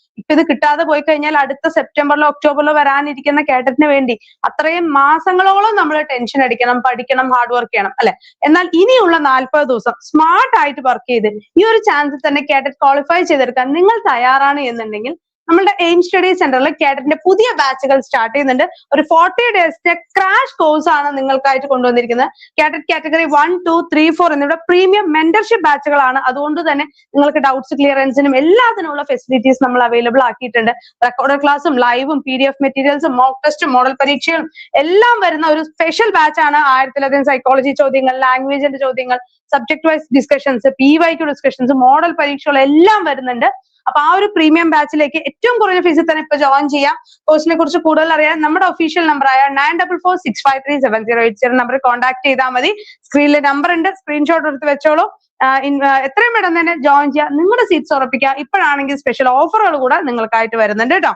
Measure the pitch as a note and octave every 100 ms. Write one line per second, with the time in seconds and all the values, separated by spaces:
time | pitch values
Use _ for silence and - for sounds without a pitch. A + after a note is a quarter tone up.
0 | _ - - D4+ E4 C4+ D4+ D4 E4 D4+
1 | D4 D4+ D4 D4+ C4+ C4+ - D#4+ - -
2 | C#4+ D4 D4+ D4 D4+ C#4 D4 D4+ C#4+ C#4
3 | D4 C#4 D4 C#4+ D4 B3+ B3+ B3 D4+ C#4
4 | B3+ A3+ _ _ - - D4+ E4+ E4+ C#4
5 | C#4 D#4+ F#4 F#4 G4 G4 G#4+ G#4 E4+ D4+
6 | D4+ C4 A#3 C#4 C4 A#3+ B3 B3 C4 A#3+
7 | B3 C4 C4 B3+ A#3+ A#3+ A#3 A3 G3 -
8 | A3 - - - D4 E4 F4+ E4 G#4 C5
9 | F#4+ E4 C#4+ C4 C4 D4+ D4 A#3+ A#3+ A3+
10 | - D4+ D#4+ F#4 B4+ A4 D4 D4 B3+ A#3+
11 | - A#3+ G#3+ G#3 - - A4 A4+ A4 C#4+
12 | D4 C#4 D4+ C#4+ C#4+ C#4 C#4 C#4 C#4 C#4
13 | C#4 A3+ D4+ D4 B3+ B3+ B3+ D4+ F#4+ A4
14 | G#4+ B3 B3 C4+ C#4 C#4+ C4 A#3 A3 G#3+
15 | A#3 F4+ _ _ - E4+ G4 G4 E4+ F4
16 | F4 F#4+ F#4 F#4 D#4+ B3+ C#4 - D4 C#4
17 | C4+ D#4 F4+ G4 B4 F4+ C#4 C4+ - C4+
18 | - C4 A3+ C#4 C#4 B3+ F4 - - C#4+
19 | D4+ E4 F4 F#4 A#4+ G4+ E4 E4 F4 E4+
20 | - - C#4+ G#4+ C5+ - D#4+ D4+ D#4+ D4+
21 | C#4+ C#4 C4+ C4+ C4+ C4 C#4 B3+ B3 A#3+
22 | A#3+ A#3+ C4 - - - D4+ D#4+ - D#4+
23 | D#4 D#4+ D#4+ C#4+ D#4 F4+ F4 E4 E4+ D4+
24 | D#4+ D#4+ F4 D4 C#4+ E4 E4 F4+ F#4+ G4+
25 | G4 D4+ D#4+ G4 G#4+ A4 D#4 C#4+ C#4+ C#4+
26 | C4 C4 C4 B3+ D4 D4+ E4 C#4 D4+ _
27 | _ C#4 C#4+ D4+ C4+ C4+ C4 C4+ C#4+ C4+
28 | C4+ B3 C#4+ C4 D#4 G#4+ A#4+ A4+ E4 C#4+
29 | C#4+ B3+ - B3+ C4 C4 C4 B3 A#3 A#3
30 | A#3 B3 B3+ A3 B3 A#3 A3+ A#3+ - -
31 | A#3+ A#3+ C4+ C#4 C#4+ C#4+ D#4+ B3+ A#3+ A#3+
32 | C4+ D4 C4 C4 C#4 C4+ C#4 C4+ C4+ C#4+
33 | D#4 B3 B3+ C4 D4+ D4+ E4 B3+ B3+ C4+
34 | C#4 C#4+ - E4 D#4+ - - - D4+ F#4+
35 | A#4+ A#4 F4+ D#4 E4 D4+ D#4 - E4 -
36 | A4 F#4 D4+ D#4+ D4+ D4 C#4+ C4 C4+ C#4
37 | C4+ C#4+ C4+ C4+ C4 C4+ C4+ C4 C#4 C4+
38 | C4 C4 C4 B3+ C4+ C#4 C#4+ C4+ C4+ B3+
39 | B3+ B3 B3 _ - C#4 A#3 D#4 D#4+ D#4
40 | D#4 C4+ - C#4 C#4 B3 C4+ C4 C4+ D#4
41 | E4+ E4 D#4 C#4 C4+ - B3+ C#4 B3+ C#4+
42 | E4+ E4 C#4+ C#4+ D4+ C#4 C4+ D4 F#4 G#4+
43 | E4 C4 B3+ A#3+ D4+ - _ _ - -
44 | G3 F#4 G#4 G#4 D#4 D#4 E4 D#4 - D4+
45 | D4 D#4+ - - A#4 A#4+ G#4 F4+ F4 D4+
46 | E4 D#4 D#4 D4 C#4+ C#4 D4+ D4 C#4+ D#4
47 | _ _ - D#4 D#4 E4 D#4 E4 D#4+ D#4
48 | D#4+ D#4 D4+ D#4+ D4+ E4 F#4+ - E4 F4
49 | D#4+ D4 C4+ C4 C#4 C#4 C#4+ E4+ F4+ F4
50 | F4+ F4+ D#4+ - C#4 C4+ C#4 D4 B3+ G#3+
51 | G#3+ A#3 A#3 G#3+ B3 B3+ A#3+ C4 C4 A#3+
52 | B3+ B3+ C#4 C4 C4 B3 D4 G#4 G#4 -
53 | - C#4 D4 D4 C#4+ C#4+ E4+ F4 F4 F#4+
54 | - D4 D4 E4 D4+ C#4 D4 C#4+ D#4 D4+
55 | F4+ - _ - C4 C4+ C#4 C#4 C#4 C4+
56 | C4+ G4 A#4 A#4 F#4 E4+ E4 E4+ C#4 C#4+
57 | D4 C#4+ D4 C#4+ F4+ A#4 A#4+ D#4+ - C#4+
58 | C4 C4 C4+ C#4 C#4+ G4 D#4+ C#4+ C#4 C#4
59 | C4+ A#3+ B3+ B3+ D#4+ A4 G4+ D4+ B3+ D#4
60 | D#4 A#3+ A3 A3+ A3 A3+ G#3+ G#3+ A#3+ F4+
61 | D4+